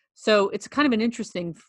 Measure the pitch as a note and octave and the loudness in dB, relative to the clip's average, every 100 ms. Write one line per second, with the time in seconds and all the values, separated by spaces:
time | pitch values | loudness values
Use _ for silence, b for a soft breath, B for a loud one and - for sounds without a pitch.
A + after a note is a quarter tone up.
0 | _ _ - G#3+ G3 G#3 - - D4 A3 | _ _ 2 2 2 -2 -6 -2 0 2
1 | A#3 A#3 G#3+ F3+ F3 D#3 | 0 -4 -8 -8 -8 -10